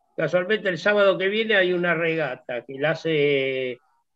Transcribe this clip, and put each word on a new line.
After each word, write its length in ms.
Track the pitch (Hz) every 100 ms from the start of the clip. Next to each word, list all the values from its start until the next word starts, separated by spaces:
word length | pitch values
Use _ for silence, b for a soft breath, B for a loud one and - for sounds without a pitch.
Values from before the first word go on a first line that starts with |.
| _ -
Casualmente 520 | 160 175 180 214 190
el 80 | 170
sábado 400 | 202 208 196 175
que 100 | 190
viene 260 | 214 220 202
hay 160 | 180
una 200 | 180 175
regata 680 | 160 170 160 143 127 - 120
que 140 | - 135
la 120 | 147
hace, 880 | 151 160 156 143 139 135 131 127 123 _ _ _